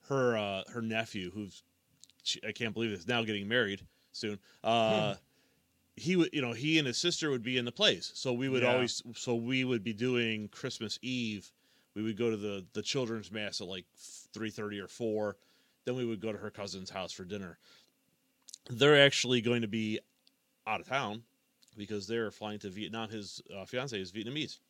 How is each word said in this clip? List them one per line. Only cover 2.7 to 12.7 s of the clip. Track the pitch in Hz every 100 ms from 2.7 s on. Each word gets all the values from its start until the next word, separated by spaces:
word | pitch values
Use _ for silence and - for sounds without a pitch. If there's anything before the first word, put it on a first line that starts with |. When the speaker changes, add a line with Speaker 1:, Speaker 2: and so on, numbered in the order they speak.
Speaker 1:
believe | 104 117
is | 98 85
now | 120
getting | 113 104 101
married | 120 107 98 - _ _
soon. | - 110 104 _ -
Uh, | - 117 110 107 107
Speaker 2:
Hmm. | 95 _ _ _ _ _ _ _ -
Speaker 1:
he | 151 185
would, | 165
you | 151
know, | 123
he | 117 147 160
and | 139
his | 117
sister | 175 165 156
would | 131
be | 113 127
in | 120
the |
plays, | - 208 98 - -
so | 135
we | 123 135
would | 131
Speaker 2:
Yeah. | 123
Speaker 1:
always, | 127 120 - 120 113
so | - 117
we | 117 131 127
would | 120
be | 98
doing | 107 123 123 117 110 104
Christmas | - 131 - 110 -
Eve. | 123 127 117 104 - _ _ _ _
We | 101
would | 110 104
go | 117
to | 110
the, | 104 101 90